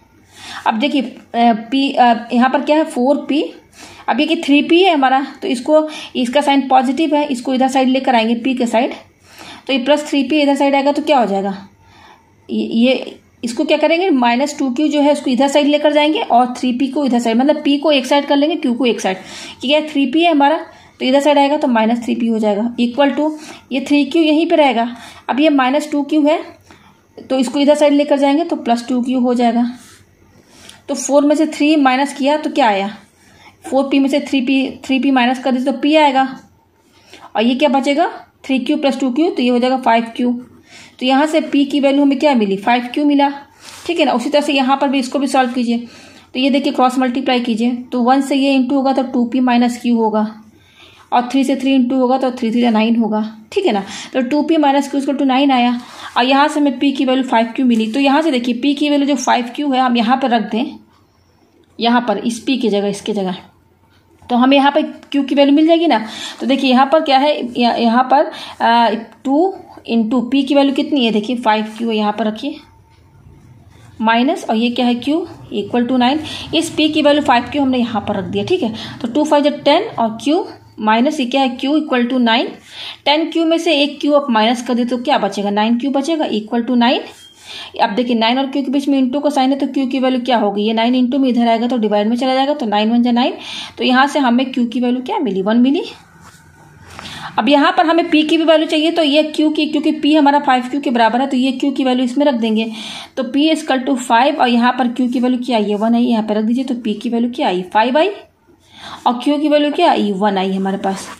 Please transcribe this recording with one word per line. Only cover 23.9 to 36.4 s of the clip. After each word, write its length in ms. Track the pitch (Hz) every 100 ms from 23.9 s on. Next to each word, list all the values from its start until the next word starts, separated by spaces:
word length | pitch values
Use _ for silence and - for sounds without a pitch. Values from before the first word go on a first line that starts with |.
| 285 277
क्यू 160 | 330
यहीं 220 | 311 302 339
पे 80 | 330
रहेगा। 320 | 285 233 240 240 - - -
अब 100 | 240
ये 100 | 311
माइनस 380 | 277 254 277 294
टू 120 | 285
क्यू 180 | 277 302
है 160 | 285 339 - - _ - _ _ _ -
तो 220 | - 262
इसको 200 | - 285
इधर 160 | 285 294
side 180 | 294
लेकर 260 | 285 294 285
जाएंगे 240 | 277 294
तो 120 | 339 285
प्लस 280 | - 233 -
टू 120 | 247
क्यू 160 | 247 254
हो 120 | 247
जाएगा। 320 | 247 240 233 240 - - - _ _ _ _ _ - - - -
तो 60 | 269
फ़ोर 300 | - 285 294
में 100 | 302
से 120 | 311
three 280 | - 294 311
minus 360 | 262 254 277
किया 240 | 269 262 302
तो 120 | 302
क्या 160 | 294 233
आया, 200 | 196 196 - _ _ _ - - _ -
फ़ोर 220 | 262 277
पी 100 | 277
में 100 | 269
से 100 | 285
three 200 | 285 269
p, 280 | 247 269 262 - -
three 140 | 262
p 120 | 277
minus 280 | 262 240 262
कर 120 | 277
दीजिए 200 | 247 277
तो 60 | -
P 140 | 294 311
आएगा 300 | 294 262 262 -